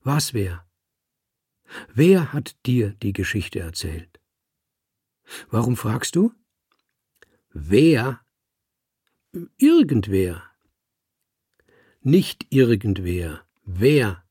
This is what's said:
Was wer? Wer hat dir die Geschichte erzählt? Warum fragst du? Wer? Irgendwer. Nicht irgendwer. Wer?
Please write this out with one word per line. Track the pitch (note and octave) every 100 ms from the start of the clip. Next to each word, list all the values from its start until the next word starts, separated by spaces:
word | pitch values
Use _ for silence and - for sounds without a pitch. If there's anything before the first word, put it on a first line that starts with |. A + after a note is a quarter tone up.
Was | C3 D3 -
wer? | A#2 F#2+ E2+ _ _ _ _ _ _ _ _ _ _ _ - -
Wer | A2+ E3 F#3+ C#3+
hat | D3 C#3 - -
dir | B2 G#2 G2+
die | G#2
Geschichte | G2 F#2+ G#2 - -
erzählt? | E2+ F2 F2+ D#2+ E2+ _ _ _ _ _ _ _ _ _ _ _ _ - -
Warum | A2 A#2 A#2+
fragst | A2 A2+ - E3+
du? | A3+ _ _ _ _ _ _ _ _ _ _ _ _
Wer? | D2+ D2 G#2 D#3+ C#3 B2 B2+ _ _ _ _ _ _ _ _ _ _ _ - F3 _
Irgendwer. | C#4+ E4 F#3 B2+ G2+ G2 F#2 F2 - _ _ _ _ _ _ _ _ _ _ _ _ _ _ _
Nicht | - F3 - - -
irgendwer. | C3+ B2 G#2+ G#2+ F#2+ F2+ F2+ E2+ D#2 _ _
Wer? | - F2+ A#2+ D3+ A2 F2+ _